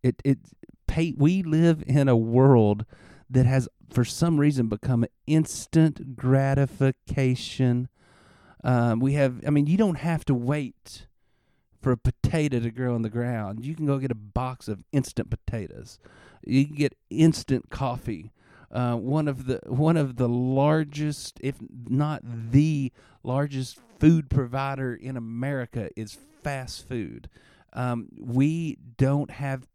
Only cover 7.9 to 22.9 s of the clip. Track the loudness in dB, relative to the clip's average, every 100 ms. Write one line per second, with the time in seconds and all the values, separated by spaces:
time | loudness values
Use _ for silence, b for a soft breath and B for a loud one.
7.9 | b b b b b b b 0 2 2
8.9 | 2 0 2 0 0 0 0 2 2 2
9.9 | 0 -2 -4 0 -2 0 -4 -4 -12 -20
10.9 | -20 -20 _ _ _ _ _ _ _ -2
11.9 | 0 0 -2 -2 0 0 0 -4 -4 -2
12.9 | -2 -2 -4 -4 -4 -6 -8 -10 -4 -2
13.9 | -2 -2 -8 -6 -6 -6 -8 -10 -10 -2
14.9 | -2 -2 -6 -6 -6 -6 -8 -10 -14 -20
15.9 | -20 B B B B 0 2 2 0 -4
16.9 | -4 _ 2 2 2 -2 -4 -4 -6 -6
17.9 | -4 -8 -10 -12 b b b b -4 -2
18.9 | -2 -2 -2 -2 -4 -4 -6 -4 -2 0
19.9 | 0 -2 -2 -2 0 0 0 2 0 -2
20.9 | -6 -6 -6 -12 -10 -10 -10 -14 -18 -4
21.9 | -2 -2 -4 -10 -12 2 4 4 0 -4